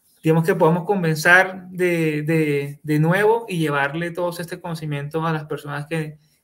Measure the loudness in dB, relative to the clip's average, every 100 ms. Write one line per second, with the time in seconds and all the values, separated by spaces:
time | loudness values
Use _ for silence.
0 | _ _ 2 2 2 4 4 4 0 0
1 | 0 2 6 6 4 -4 -12 -2 0 2
2 | 0 -2 0 0 2 -2 -4 -8 -2 2
3 | 4 4 4 2 0 -2 0 0 0 -2
4 | -6 -4 -4 -6 -10 -10 -10 -8 -6 -8
5 | -6 -4 -2 -4 -6 -10 -8 -10 -6 -6
6 | -6 -12 _ _